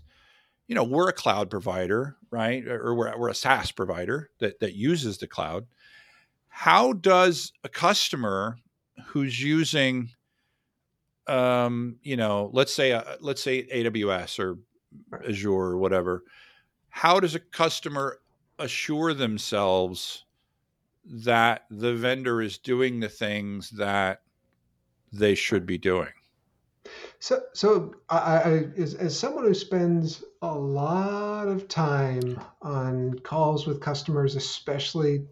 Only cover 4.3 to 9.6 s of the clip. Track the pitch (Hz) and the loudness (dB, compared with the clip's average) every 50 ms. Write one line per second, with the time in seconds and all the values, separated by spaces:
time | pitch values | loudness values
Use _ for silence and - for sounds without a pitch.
4.3 | _ - 117 98 - - 113 98 98 101 113 156 175 156 127 110 95 - - - | _ -4 -4 -4 -2 -4 -6 -6 -2 0 0 2 2 0 0 -4 -6 -6 -10 -10
5.3 | - - 78 80 82 101 120 - _ _ - - - - - _ _ _ _ _ | -6 -6 -6 -4 -6 -8 -10 -12 _ _ -20 -20 -20 -20 -20 _ _ _ _ _
6.3 | _ _ _ _ - - - 160 170 208 240 262 226 175 165 196 185 180 185 185 | _ _ _ _ -12 0 4 6 6 6 6 4 2 2 4 6 8 8 8 6
7.3 | 165 - - - - _ - 131 - - 170 185 208 - - - - 131 113 101 | 4 0 -4 -10 -12 _ -16 -12 -4 0 2 2 2 2 0 -2 -2 -2 -2 0
8.3 | 95 95 101 113 123 120 _ _ _ _ _ _ _ - - - - 147 139 131 | 0 0 -2 -2 -6 -8 _ _ _ _ _ _ _ -20 -12 -6 -4 -4 -2 -2
9.3 | 120 120 139 147 156 165 | -2 -2 0 2 2 2